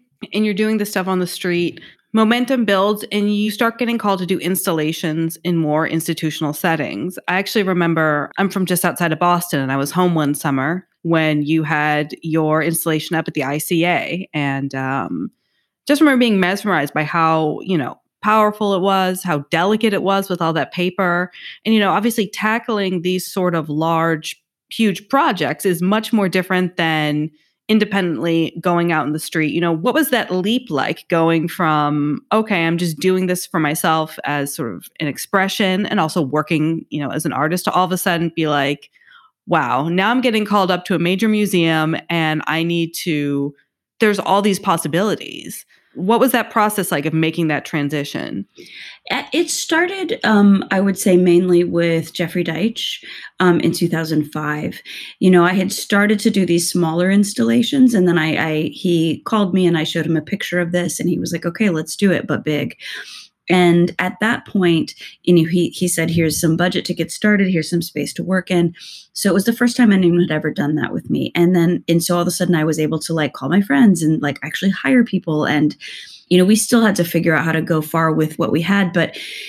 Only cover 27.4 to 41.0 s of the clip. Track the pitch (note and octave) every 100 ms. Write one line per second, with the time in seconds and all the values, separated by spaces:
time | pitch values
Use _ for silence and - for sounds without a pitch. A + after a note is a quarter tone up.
27.4 | _ _ - G#3+ - G3 F3 C#3+ E3+ E3
28.4 | D#3 E3+ F3+ E3+ E3+ D#3 C#3+ D#3 - E3
29.4 | D3+ E3+ F3 D#3+ A#3 C4+ C4+ A#3 - F#3
30.4 | G3+ B3 - C#3+ - E3 - E3 E3 E3
31.4 | E3+ - E3 D3+ D3 D3+ D3 - - A3
32.4 | A3 F#3 E3 E3+ F3 D3+ F#3 F#3 F#3 F3+
33.4 | - F3 D3 D#3 F3+ D#3+ D#3 - - C#3+
34.4 | C#3+ - A#2 F2 - - D3+ C3+ - G3
35.4 | F#3+ - F#3+ F#3+ - G#3 D#3+ F3 C3+ D3
36.4 | - E3 D#3 E3 - D3+ C#3 D#3 C#3+ B2+
37.4 | D#3 F3+ - F3 F3+ F3+ F#3+ E3+ E3+ E3
38.4 | D#3 D3 C#3 D3 - _ _ - _ _
39.4 | - E3 B2 B2 D#3+ F3 G3+ B3+ B3 G#3+
40.4 | G3+ G#3 F#3 F3+ - E3+